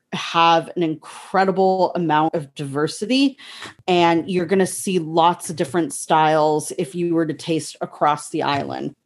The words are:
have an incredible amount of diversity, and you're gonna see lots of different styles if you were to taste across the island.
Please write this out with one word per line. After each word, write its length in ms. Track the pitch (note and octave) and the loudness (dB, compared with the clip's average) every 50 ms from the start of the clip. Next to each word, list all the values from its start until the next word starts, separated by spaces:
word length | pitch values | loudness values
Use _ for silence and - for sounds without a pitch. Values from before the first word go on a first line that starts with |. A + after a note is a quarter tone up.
| _ - - | _ -10 -10
have 560 | - - - - E3+ E3 E3 E3+ E3 D#3+ - - | -8 -6 -2 2 4 4 6 6 4 2 -2 -4
an 80 | F3+ E3+ | -2 -2
incredible 1080 | D#3+ D#3 D#3 - - - - - - - F#3 F#3+ F#3+ F3 F#3+ F#3+ F#3+ F#3+ F#3 F3+ - - | -2 -2 -6 -10 -18 -18 -18 -10 -2 0 0 2 2 2 2 2 2 2 2 0 0 0
amount 400 | F3+ F3 D#3 D3+ D3+ D#3 D#3+ - | -2 0 2 2 2 2 0 -2
of 180 | E3 C#3+ C#3 - | -4 -8 -8 -12
diversity, 840 | - D3 C#3 C3+ C#3+ D3+ D#3 - - G#3+ G3+ B3+ C4+ C#4 C4+ C4 - - - - - - - - _ - | -10 -8 -6 -4 -2 -2 -2 -4 -4 -4 0 2 2 2 2 0 -4 -18 -20 -18 -16 -16 -18 -18 _ -2
and 420 | - F3+ F3 E3+ E3+ E3+ E3 - - | 0 4 4 6 4 4 2 0 0
you're 160 | F3+ F#3 F3 | -2 -2 0
gonna 220 | D#3 G3+ E3 F3+ | 0 2 2 2
see 320 | F3 - - - G3+ F#3 F3+ | 0 -2 -6 -4 -2 0 0
lots 500 | D#3+ D#3 E3 E3+ D#3+ F3 F3 - - - | 0 0 2 4 4 4 2 0 -6 -8
of 60 | E3 | -4
different 380 | D#3+ E3+ - - F3 D#3+ C#3 - | -4 -4 -2 0 -2 -2 -2 -4
styles 800 | - - - E3+ D#3 D#3 D#3 D#3 D#3 D3+ D#3 D3+ D3+ D3 - - | -8 -2 2 2 4 4 4 4 4 2 2 2 0 -2 -6 -6
if 160 | - F3+ - - | -6 -6 -6 -4
you 220 | F3 F3 E3+ E3 | -4 -2 0 0
were 100 | E3 E3 | 0 0
to 80 | D#3 D3+ | -2 -4
taste 440 | D3 - E3+ E3 D#3 D3+ - - - | -6 -4 -4 -2 -2 -4 -6 -10 -10
across 500 | F3 F3+ - - F3 D3+ D3 D3 - - | -10 -10 -4 0 0 0 0 0 -4 -8
the 140 | - D#3 C3 | -6 -4 -2
island. 500 | C#3 C#3+ C#3 D3 C3+ C3 C3 C#3 C#3+ - _ _ | -2 -2 -2 -4 -6 -6 -6 -8 -8 -10 _ _